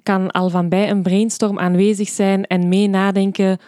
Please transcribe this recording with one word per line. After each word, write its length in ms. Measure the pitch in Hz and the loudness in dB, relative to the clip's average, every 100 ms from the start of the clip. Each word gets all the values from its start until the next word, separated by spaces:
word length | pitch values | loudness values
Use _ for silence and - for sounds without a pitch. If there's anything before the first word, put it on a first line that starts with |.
kan 280 | - 190 185 | -4 -2 0
al 180 | - 185 | -2 -2
van 200 | 180 175 | 0 0
bij 200 | 185 208 | 0 0
een 120 | 202 | 0
brainstorm 580 | 180 190 226 - 214 196 | 0 0 0 -2 -4 -2
aanwezig 500 | 180 180 202 202 202 | 0 2 2 0 -4
zijn 360 | - 196 196 196 | -2 0 0 0
en 240 | 185 175 | 0 2
mee 180 | 190 208 | 2 2
nadenken, 680 | 190 196 196 196 190 190 185 | 2 0 0 0 0 0 0